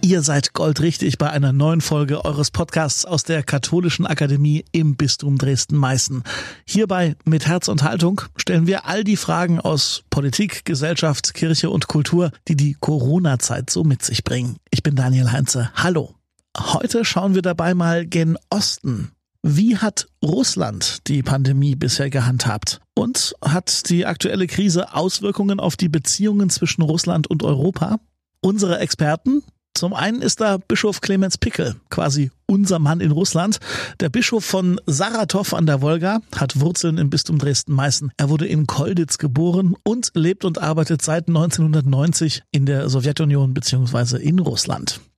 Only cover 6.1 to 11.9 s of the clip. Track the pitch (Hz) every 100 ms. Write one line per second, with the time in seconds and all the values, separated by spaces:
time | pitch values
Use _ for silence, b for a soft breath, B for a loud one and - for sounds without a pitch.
6.1 | 131 B B B B - 202 214 185 175
7.1 | 143 - 160 151 175 - 175 143 208 170
8.1 | 196 - - - 175 165 190 - 190 214
9.1 | 208 - 165 175 170 - 156 - - _
10.1 | - 139 120 202 - - 143 151 170 160
11.1 | 139 147 - 165 160 165 - -